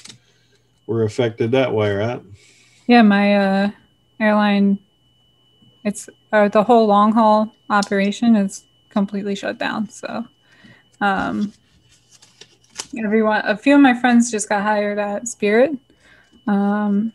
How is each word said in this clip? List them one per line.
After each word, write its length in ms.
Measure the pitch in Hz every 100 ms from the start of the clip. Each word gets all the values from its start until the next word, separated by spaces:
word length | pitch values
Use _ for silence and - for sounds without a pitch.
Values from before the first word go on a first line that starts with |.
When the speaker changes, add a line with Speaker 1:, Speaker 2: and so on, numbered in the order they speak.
| - - _ _ _ _ _ _ -
Speaker 1:
were 160 | 113
affected 480 | 110 - 120 107 117
that 200 | 135 120
way, 180 | 110 104 98
right? 260 | 113 131 - 101 _ _ _ _ -
Speaker 2:
Yeah, 140 | 240
my, 340 | 208 202 202 202
uh, 340 | 196 196 202 - _ _ _ -
airline, 580 | 214 208 208 202 202 196 _ _ _ _ _ _ _ _ _ _
it's, 240 | 208 - - - _
uh, 180 | 214 208
the 140 | 214
whole 220 | 202 233 220
long 280 | 202 214
haul 420 | 220 220 214 214 - -
operation 640 | 208 202 202 202 - 233 214
is 300 | 196 - - _ _
completely 440 | 214 196 202 202
shut 240 | 196 202 233
down. 320 | - - 202
So, 380 | - - - 240 _ _ _ - - _ -
um, 520 | 202 185 - 208 208 - _ _ _ _ _ _ _ _ - _ _ - - 226
everyone, 380 | 214 220 214 214 -
a 120 | 202
few 160 | 277
of 80 | 285
my 180 | 269 240
friends 300 | 247 240 233
just 180 | 214 -
got 140 | 208
hired 380 | 208 208 208 208
at 280 | 208 208 240
Spirit, 440 | - 208 220 294 277 _ _ _ _ _ _ -
um, 680 | 202 202 208 208 202 226